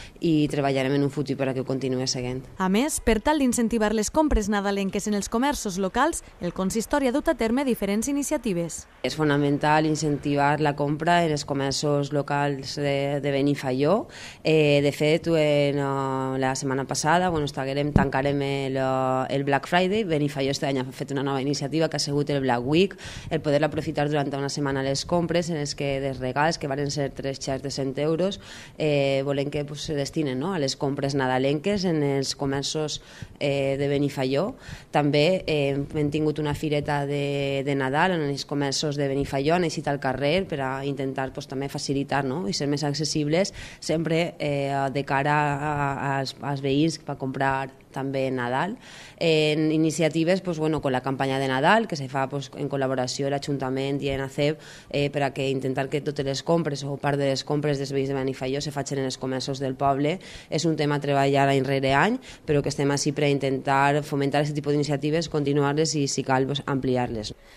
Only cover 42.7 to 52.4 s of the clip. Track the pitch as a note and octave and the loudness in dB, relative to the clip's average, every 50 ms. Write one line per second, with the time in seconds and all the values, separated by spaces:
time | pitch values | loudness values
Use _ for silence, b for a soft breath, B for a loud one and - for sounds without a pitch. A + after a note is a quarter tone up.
42.7 | D3 C#3+ D3+ C#3+ C#3+ D3 D#3 D3 - D#3 D3 D3 D#3 E3+ G3+ - - B B B | 0 0 0 -2 -2 -2 -2 -2 0 0 0 2 2 2 0 0 -4 B B B
43.7 | B B B - E3 E3 D#3+ D#3+ E3 D#3+ E3+ E3 - - - D3 C#3+ C#3+ C#3 C#3 | B B B -2 -2 0 0 0 0 0 0 -2 -4 -4 -4 -2 -2 -2 -2 -2
44.7 | C#3 C#3 C#3 C3+ B2+ C#3 C3+ - C#3 C3+ C#3+ D3 D3 D3+ D3 D3 C#3+ C#3 D3 D#3 | 0 0 -2 0 -2 -2 -2 0 0 2 2 4 4 4 4 2 0 0 -2 -2
45.7 | D3 C#3+ C#3+ C#3 C#3 - C3 C#3 C3+ C#3 C3+ B2+ - - - C#3+ C#3+ C3+ C#3 C#3 | -2 0 0 -2 -2 -2 -2 -2 -2 -2 -2 -4 -6 -8 -6 -4 -4 -2 0 2
46.7 | C3+ C#3+ D#3 E3 D#3 - - - C#3 - C3+ C3 C3 C#3 C#3 C3+ C3+ C3+ C3+ C3 | 2 4 4 2 0 -2 -6 -10 -8 -6 -6 -4 -2 0 0 2 2 0 -2 -6
47.7 | - - - - - C#3 C3+ C#3 C3+ C3+ C3+ C3 C3 B2+ A#2+ A#2+ B2+ C3+ E3 F#3 | -10 -16 -20 -14 -8 -6 -6 -4 -2 -2 -2 0 -2 -2 -2 0 0 0 -2 -2
48.7 | A#3+ - B B B B B B B B - E3 D#3+ D#3 D#3 D3+ D3+ D#3 D#3 D#3 | -4 -8 B B B B B B B B 2 2 4 4 4 4 4 2 2 2
49.7 | D#3 D#3 D#3+ D#3+ D3 - E3 D#3 D3+ E3 D#3+ E3 F#3+ F#3 - F3+ E3+ D#3 D#3 D#3 | 4 4 2 2 2 2 0 2 2 2 2 2 2 2 0 -2 -4 -2 0 0
50.7 | D#3 C#3+ - C#3 B2+ B2+ - C3+ C3+ B2+ C#3 C3+ C3+ C3+ C3+ C3+ C3 C3 D3 F3 | 0 0 0 0 0 0 0 -2 -2 0 0 0 0 0 0 0 2 4 4 6
51.7 | G#3 A#3 A3+ - F3 C#3 C3+ B2+ C#3 C3+ C3+ B2+ C#3 C#3 | 6 4 4 0 -4 -6 -6 -4 -2 -2 -2 -2 -4 -6